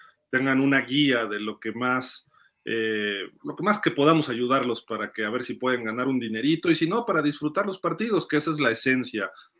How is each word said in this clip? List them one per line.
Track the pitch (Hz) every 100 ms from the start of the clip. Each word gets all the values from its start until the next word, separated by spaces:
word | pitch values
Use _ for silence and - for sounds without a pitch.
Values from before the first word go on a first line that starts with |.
| - _ _
tengan | 127 135 131
una | 139 135
guía | 120 143 143 120 110
de | 104
lo | 107 104
que | 113
más, | 113 127 127 127 - - _ _ _
eh, | 110 113 110 107 104 101 90 -
lo | 147 143
que |
más | 190 208
que | 165
podamos | 143 147 165 143
ayudarlos | 117 123 135 123 110
para | - 107 104
que | -
a | 107
ver | 120
si | 123
pueden | - 127 123
ganar | 113 117 131
un | 131
dinerito, | 113 110 139 165 175
y | 156
si | 165
no, | 220
para | 233 170
disfrutar | 147 143 151 190 202
los | 185
partidos, | 170 165 226 180 -
que | 147
esa | 160
es | 151
la | 127
esencia, | 113 135 127 120 107 95 - -